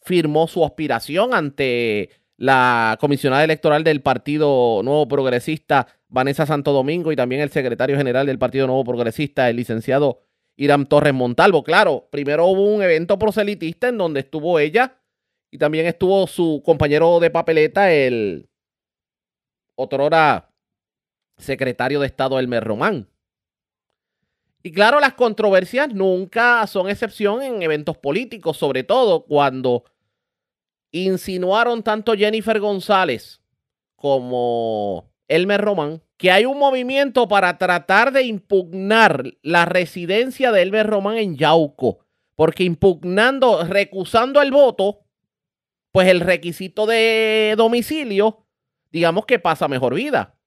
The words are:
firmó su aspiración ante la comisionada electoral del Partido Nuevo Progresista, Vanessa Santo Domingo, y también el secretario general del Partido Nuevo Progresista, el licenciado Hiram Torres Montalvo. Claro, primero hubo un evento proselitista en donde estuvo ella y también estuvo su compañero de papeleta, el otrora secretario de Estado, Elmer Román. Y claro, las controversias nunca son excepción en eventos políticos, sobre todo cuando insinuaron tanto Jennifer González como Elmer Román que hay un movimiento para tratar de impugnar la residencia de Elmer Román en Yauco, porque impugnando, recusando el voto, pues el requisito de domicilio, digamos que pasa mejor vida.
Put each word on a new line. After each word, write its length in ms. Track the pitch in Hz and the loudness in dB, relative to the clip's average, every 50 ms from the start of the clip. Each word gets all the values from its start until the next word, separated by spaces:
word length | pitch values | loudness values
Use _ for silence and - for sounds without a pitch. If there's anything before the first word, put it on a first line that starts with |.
| _ | _
firmó 440 | - 180 175 165 151 147 156 165 | -2 -2 0 0 0 0 0 0
su 180 | 160 - 185 165 | 0 0 -2 -2
aspiración 680 | 147 - - 156 147 127 117 110 - 143 175 208 247 254 | -2 -2 -8 -6 -4 -4 -4 -4 -4 -2 -2 -2 0 0
ante 760 | 208 160 143 139 - 143 131 120 120 120 117 107 104 92 - _ _ _ _ _ | -2 -2 -4 -4 -4 -2 -2 0 -2 -2 -2 -2 -4 -4 -8 _ _ _ _ _
la 600 | _ - 131 135 131 127 127 123 117 113 113 110 - | _ 0 2 2 4 4 4 2 2 0 0 -2 0
comisionada 420 | - 147 143 131 - 139 127 135 151 | 0 -2 -2 0 0 0 2 2 2
electoral 400 | 160 156 151 - 160 151 151 160 | 2 0 0 0 0 0 2 2
del 180 | 160 156 147 | 0 0 0
Partido 800 | 127 143 131 120 _ - 147 151 151 147 143 131 123 120 113 101 98 | 0 -2 -2 -2 _ -6 -4 0 0 2 2 2 2 2 2 0 -2
Nuevo 240 | 127 143 151 151 120 | 0 0 0 0 0
Progresista, 800 | 139 139 135 131 123 123 120 - 156 151 _ _ 151 139 120 _ _ _ _ _ | -2 -2 -2 0 -2 -2 -2 -4 -8 -8 _ _ 0 0 0 _ _ _ _ _
Vanessa 380 | - 127 127 139 139 139 160 | -4 -2 -2 -2 0 -2 -2
Santo 260 | 143 156 147 139 147 143 | -2 -2 -2 -2 0 0
Domingo, 380 | 139 131 139 160 180 170 156 | 0 0 0 -4 -4 -4 -4
y 60 | 156 | -2
también 240 | 127 123 123 127 135 151 | -2 -2 -2 -2 -4 -4
el 80 | 143 | -4
secretario 460 | - 160 131 127 117 - 120 135 139 | -4 -4 -4 -4 -4 -4 -2 -2 0
general 300 | 139 143 131 120 127 139 | -2 -2 0 0 0 0
del 120 | 143 131 127 | -2 -2 -2
Partido 300 | 131 123 127 135 135 131 | -4 -4 -2 -2 -2 0
Nuevo 160 | 127 131 135 | 0 -2 -2
Progresista, 680 | 117 123 120 120 113 110 - 151 139 _ - 127 123 | -2 -4 -4 -4 -4 -4 -6 -8 -6 _ -2 0 0
el 60 | 143 | 0
licenciado 680 | 120 123 - 117 113 113 - 131 139 147 139 120 _ _ _ _ _ _ _ _ | -2 -4 -6 -6 -6 -4 -2 0 0 0 0 -2 _ _ _ _ _ _ _ _
Hiram 300 | _ 139 143 143 143 139 | _ 0 2 2 2 2
Torres 280 | - - 147 147 147 139 | 2 2 2 4 2 0
Montalvo. 500 | 131 127 123 120 120 165 202 190 156 - | 0 -2 -2 2 2 2 4 4 2 0
Claro, 440 | - 160 190 220 190 147 123 - _ - | 0 0 2 2 2 0 -4 -6 _ -10
primero 340 | 143 143 139 147 156 170 | -8 -4 -2 0 2 2
hubo 180 | 180 190 190 196 | 2 2 2 0
un 160 | 202 214 214 | 0 0 0
evento 380 | 202 180 165 156 165 175 208 196 | 0 2 0 0 0 -2 -2 0
proselitista 720 | 214 214 196 220 208 202 208 170 165 156 165 _ - 247 | 0 -2 -2 -2 -4 -4 -4 -6 -8 -10 -8 _ -4 -4
en 100 | 247 226 | -2 -2
donde 220 | 190 165 156 139 | -4 -4 -4 -4
estuvo 400 | 131 _ - 160 147 170 180 160 | -6 _ -10 -8 -4 -2 0 0
ella 360 | 147 156 156 220 247 262 _ _ _ _ _ _ _ _ _ _ _ _ - | 0 2 2 0 0 0 _ _ _ _ _ _ _ _ _ _ _ _ -6
y 60 | 143 | -2
también 260 | 156 147 151 156 160 | -2 -2 0 0 -2
estuvo 420 | 170 165 _ 190 185 190 196 190 165 | -2 -2 _ 0 2 2 2 0 -2
su 340 | - - 175 165 156 143 - | -2 -2 -2 -2 -2 -2 0
compañero 540 | - 165 143 156 147 147 151 165 165 175 170 | 0 0 2 2 2 2 4 4 4 4 4
de 100 | 170 165 | 2 2
papeleta, 640 | - 165 165 - 160 156 151 156 - 196 202 190 170 | 0 0 -2 0 2 2 2 2 2 2 2 4 4
el 560 | 147 139 127 123 117 110 101 87 73 - _ _ _ _ _ _ _ _ _ _ _ _ _ _ _ _ _ _ _ _ _ _ _ _ _ _ | 4 2 2 0 0 -2 -4 -4 -6 -12 _ _ _ _ _ _ _ _ _ _ _ _ _ _ _ _ _ _ _ _ _ _ _ _ _ _
otrora 720 | - 131 123 - 131 139 151 160 160 156 147 123 92 - _ _ _ _ _ _ _ _ _ _ _ _ _ _ _ _ _ _ | -10 -8 -6 -2 -2 0 2 4 4 4 4 2 0 -2 _ _ _ _ _ _ _ _ _ _ _ _ _ _ _ _ _ _
secretario 600 | _ - - 135 - 135 127 120 _ 123 131 143 143 | _ -8 -8 -6 -4 -4 -6 -4 _ -4 -2 -2 -2
de 80 | 143 | -2
Estado, 320 | 131 - - 143 113 131 131 | -4 -4 -4 -4 -2 -2 -2
Elmer 240 | 131 123 123 117 107 | -2 -2 -2 -4 -2
Román. 460 | 110 107 104 139 202 214 147 101 _ _ _ _ _ _ _ _ _ _ _ _ _ _ _ _ _ _ _ _ _ _ _ _ _ _ _ _ _ _ _ _ | -4 -4 -2 -2 -2 -2 -4 -8 _ _ _ _ _ _ _ _ _ _ _ _ _ _ _ _ _ _ _ _ _ _ _ _ _ _ _ _ _ _ _ _
Y 80 | 185 | -12
claro, 300 | 151 180 208 214 262 294 | 0 2 4 4 6 4
las 140 | 285 269 - | 4 2 2
controversias 800 | - 247 233 214 - 214 208 196 185 185 175 - 247 285 302 233 | 2 0 0 0 0 0 4 4 2 2 2 -2 -2 -2 -2 -2
nunca 720 | 196 190 190 185 185 190 185 - 226 233 240 240 233 220 202 | -2 0 0 0 0 -4 -4 -2 0 2 4 4 2 0 -2
son 200 | - 196 180 190 | -2 -4 -2 -2
excepción 540 | 202 196 - 220 - - 220 202 202 240 277 | -2 -4 -6 -8 -6 -2 -2 -2 0 -2 -4
en 200 | 269 247 214 175 | -6 -6 -4 -2
eventos 360 | 160 151 151 151 175 160 - | -2 -2 -2 -4 -6 -8 -6
políticos, 600 | _ 139 147 196 254 240 - 214 160 165 151 - | _ -4 -2 -2 -4 -6 -12 -8 -6 -6 -4 -2
sobre 260 | - 147 135 131 123 | -2 -2 -2 -2 -2
todo 400 | - 202 247 262 220 180 160 - | 0 2 2 4 2 2 0 -2
cuando 580 | _ 147 147 143 139 131 131 127 127 123 120 _ _ _ _ _ _ _ _ _ _ _ _ _ _ _ _ _ _ _ _ _ _ _ | _ 0 2 2 2 0 -2 -2 -2 -2 -2 _ _ _ _ _ _ _ _ _ _ _ _ _ _ _ _ _ _ _ _ _ _ _
insinuaron 880 | 165 185 190 190 175 - - 190 180 180 180 190 214 233 240 240 233 208 | -6 -4 -4 -4 -4 -6 -8 -8 -6 -2 0 0 0 0 0 -2 -4 -4
tanto 320 | 226 214 220 214 - 226 | -4 -4 -4 -2 -2 0
Jennifer 460 | 208 202 214 214 220 208 220 220 220 | 0 0 0 0 -2 -2 -2 -2 -2
González 800 | 202 208 208 190 175 - 208 190 185 170 127 110 - - - _ _ _ _ _ _ _ _ _ _ _ _ | -2 -2 -4 -4 -2 0 0 2 2 0 -2 -6 -8 -16 -20 _ _ _ _ _ _ _ _ _ _ _ _
como 1120 | _ - 143 139 135 123 123 123 123 120 123 120 117 117 113 110 107 104 101 95 85 - _ _ _ _ | _ -2 0 0 0 0 -4 -4 -4 -2 -2 -2 -2 -2 -4 -4 -4 -4 -4 -6 -8 -10 _ _ _ _
Elmer 340 | _ 147 165 180 196 202 202 | _ 0 0 0 0 -2 -2
Román 420 | 208 202 - 180 151 147 156 160 _ _ _ | -2 -2 -2 -4 -4 -6 -8 -12 _ _ _
que 140 | _ - 180 | _ 0 2
hay 140 | 180 196 220 | 4 4 2
un 140 | 254 277 285 | 2 0 0
movimiento 680 | 285 277 262 254 254 247 269 277 285 277 214 254 240 | 0 0 0 0 -4 -4 -2 -2 -2 0 0 -2 0
para 320 | 196 208 202 190 180 175 - | 2 2 0 0 0 -2 -2
tratar 540 | 190 180 180 175 - _ 190 202 233 269 254 | -2 -2 -2 -2 0 _ 2 2 2 2 2
de 100 | 269 262 | 0 -2
impugnar 1040 | 247 220 196 - _ 202 190 185 165 165 190 190 196 214 226 226 202 147 135 127 131 - _ _ | -2 -4 -8 -6 _ 0 0 0 -2 -8 -8 -2 0 2 4 4 4 4 0 -4 -8 -12 _ _
la 220 | 147 165 175 170 | 0 2 2 2
residencia 880 | 165 180 180 180 156 - 185 175 165 190 214 247 262 247 - 269 247 226 | 2 0 -2 -2 -2 -6 -12 -6 -2 -2 -2 -2 -2 -4 -2 -2 2 4
de 100 | 196 175 | 2 2
Elmer 240 | 190 196 220 214 | 2 0 -2 0
Román 300 | 214 214 202 190 202 220 | 0 -2 -2 -2 -2 -4
en 200 | 226 220 196 165 | -2 -4 -4 -4
Yauco, 720 | 127 151 151 156 165 160 143 _ - - 120 95 _ _ _ _ _ _ _ _ | 0 2 4 4 4 2 0 _ -4 -2 -2 -2 _ _ _ _ _ _ _ _
porque 260 | _ 156 160 160 - 190 | _ 0 0 2 0 -2
impugnando, 1000 | 185 170 151 - 196 180 156 147 180 180 196 220 254 269 269 254 247 214 160 170 | -2 -2 2 2 2 2 2 -4 -4 0 2 2 2 2 2 2 2 2 2 0
recusando 800 | 160 185 202 202 196 196 196 185 - - 233 233 262 277 285 285 | 0 0 0 0 0 -4 -10 -10 0 0 0 0 4 4 2 2
el 100 | 277 262 | 4 4
voto, 480 | 285 285 254 220 - 196 202 208 _ _ _ _ _ _ _ _ _ _ _ _ _ _ _ _ _ _ _ _ | 4 4 4 4 0 -2 -2 -2 _ _ _ _ _ _ _ _ _ _ _ _ _ _ _ _ _ _ _ _
pues 140 | 190 185 | 2 4
el 140 | 185 185 175 | 6 4 4
requisito 640 | 170 180 185 170 156 175 165 - 190 185 _ - 214 | 4 0 -2 -2 -2 -10 -10 -10 -12 -14 _ -4 -2
de 680 | 214 226 226 220 226 226 220 220 220 220 220 220 214 214 | 0 2 2 2 2 2 0 0 0 0 0 0 0 2
domicilio, 880 | 214 226 226 233 240 233 - 302 311 294 240 196 190 202 220 214 _ _ _ _ _ _ _ _ _ _ _ _ | 2 2 2 2 0 -2 -2 -6 -6 -6 -4 -2 0 0 0 0 _ _ _ _ _ _ _ _ _ _ _ _
digamos 340 | 160 165 165 165 180 - | -2 0 0 0 0 -2
que 140 | - - - | -2 -2 0
pasa 260 | - 175 160 - 180 | 0 -2 -2 0 -2
mejor 280 | 151 139 127 123 123 135 | -4 -2 -2 -2 -2 -2
vida. 420 | 160 247 294 277 - 202 - _ _ _ | -2 -4 -2 -2 -4 -4 -4 _ _ _